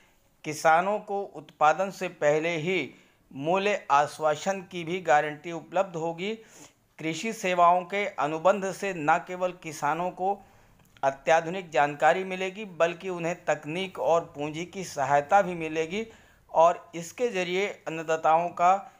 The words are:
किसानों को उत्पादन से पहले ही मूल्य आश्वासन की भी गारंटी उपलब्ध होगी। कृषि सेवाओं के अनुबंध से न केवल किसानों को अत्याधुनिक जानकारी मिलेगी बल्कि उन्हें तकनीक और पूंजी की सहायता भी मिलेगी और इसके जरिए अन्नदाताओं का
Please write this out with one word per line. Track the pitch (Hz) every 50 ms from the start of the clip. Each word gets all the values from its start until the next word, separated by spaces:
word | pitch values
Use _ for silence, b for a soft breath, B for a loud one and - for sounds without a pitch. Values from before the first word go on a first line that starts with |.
| b b b b b b _ _ -
किसानों | 156 151 151 - 165 160 165 180 196 208 208
को | 202 - 202 202 202
उत्पादन | - - 143 143 - - _ 151 151 156 160 190 196
से | 175 - 185 180
पहले | 175 - 156 147 147 156 156 170 175
ही | 160 151 175 190 180 143 120 b b b b b b b _ -
मूल्य | 131 139 160 175 190 196 202 208 - - -
आश्वासन | 139 143 147 139 - - 156 156 151 147 - 190 196 196 180
की | 185 - 180 170
भी | 156 175 190
गारंटी | 185 160 151 151 151 151 151 147 151 175 170
उपलब्ध | 165 147 - 170 180 196 190 170
होगी। | 165 160 170 165 165 180 202 220 220 B B B B B B B B _ _ _ -
कृषि | 151 160 165 160 - 226 214
सेवाओं | 220 - 185 180 175 175 170 175 180 180
के | 175 - 202 202
अनुबंध | 190 - - 135 147 156 160 160 180 202 208 185 190 175
से | - - 196 185
न | 170 147 151 160 175
केवल | 175 - 185 180 185 180 175
किसानों | 175 - 165 147 - - 147 151 165 175 185
को | 180 180 180 190 202 208 b b b b b b b b b b _ - -
अत्याधुनिक | 135 135 - - - 160 165 165 160 180 196 185 165
जानकारी | 151 156 143 147 147 143 160 156 170 185 190
मिलेगी | 190 185 185 185 190 185 202 220
बल्कि | 196 175 156 165 170 175 170 180 190
उन्हें | 180 175 165 165 170 165 -
तकनीक | - 151 147 147 147 156 175 196 185 185 -
और | 127 135 160 170 165
पूंजी | 165 - 143 147 151 156 156 175
की | 170 - 196 180
सहायता | - - 147 135 131 143 143 147 147 202 202 202
भी | 175 180
मिलेगी | 170 160 160 156 160 160 160 175 208 226 226 b b b b b b b _
और | - - 160 170 175 170 - - -
इसके | 165 170 165 - - 247 240
जरिए | 202 190 180 175 180 185 196 202 - - _ -
अन्नदाताओं | 156 160 165 156 160 160 156 156 156 165 175 175
का | - - 175 180 190 196 196 B B B